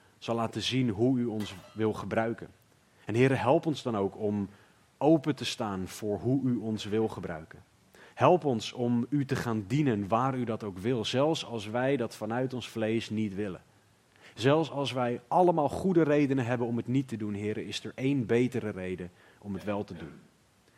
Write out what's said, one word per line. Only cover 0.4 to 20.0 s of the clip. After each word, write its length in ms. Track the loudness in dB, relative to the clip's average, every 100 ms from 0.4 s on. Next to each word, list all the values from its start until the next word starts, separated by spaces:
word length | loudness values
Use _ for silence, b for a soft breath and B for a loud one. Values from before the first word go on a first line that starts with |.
| -2 -2
zien 260 | -2 0 0
hoe 300 | 2 2 2
u 60 |
ons 300 | 0 -4 -8 -10 -12
wil 200 | -2 -2
gebruiken. 560 | -2 -2 0 0 -2 -10 -18 _ b b b
En 100 | b
Heere, 200 | 4 4
help 320 | 4 4 4 2
ons 160 | -2
dan 140 | -2 0
ook 220 | 0 0
om 300 | -2 0 -2 B B B B 0
open 340 | 4 4 2 -4
te 80 |
staan 440 | -4 -6 -4 -4 -6
voor 300 | -6 -4 -2
hoe 240 | 0 0
u 140 | 0 0
ons 280 | -2 -4
wil 240 | -2 0 0
gebruiken. 560 | -2 -8 -8 -12 -18 -20 _ _ B B
Help 300 | B 6 6
ons 280 | 4 0 -2
om 340 | -2 0 2 2
u 160 | 0
te 120 | 0 -2
gaan 280 | -2 -2 0
dienen 420 | 2 2 2 2
waar 260 | 2 2
u 100 | 0
dat 200 | -2 -4
ook 140 | -6 -4
wil, 260 | -2 -2
zelfs 400 | 0 2 2 0
als 220 | -4 -8 -4
wij 300 | -2 0 0
dat 200 | -2 -6
vanuit 380 | -4 -2 -2
ons 140 | -4 -8
vlees 420 | -4 0 0 -2
niet 240 | -4 -4
willen. 280 | -4 -6 -8 -14 _ _ _ _ B B
Zelfs 360 | B 2 4 2
als 220 | -4 -4
wij 280 | -2 -2 -2 0
allemaal 400 | 4 4 4 2
goede 340 | 0 2 4
redenen 420 | 6 4 4 2
hebben 220 | 0 0 0
om 100 | -2
het 100 | 0
niet 220 | 0 0
te 80 | -4
doen, 180 | -4
Heere, 320 | -4 -4 -4 -6
is 180 | -8
er 80 | -10
één 320 | -4 0 0 2
betere 440 | 4 2 0 -4
reden 400 | -6 -6 -6 -8 B B B
om 160 | -8
het 100 | -6
wel 200 | -4 -4
te 100 | -4
doen. 260 | -10